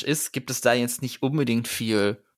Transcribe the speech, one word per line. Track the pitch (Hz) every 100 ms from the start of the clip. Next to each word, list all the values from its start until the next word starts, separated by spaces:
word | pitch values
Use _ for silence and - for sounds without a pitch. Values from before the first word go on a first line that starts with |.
ist, | - 147 -
gibt | 135 135
es | 123
da | 120
jetzt | 123 120 -
nicht | 127 -
unbedingt | 135 151 123 117 -
viel | - 113 107 101 107 _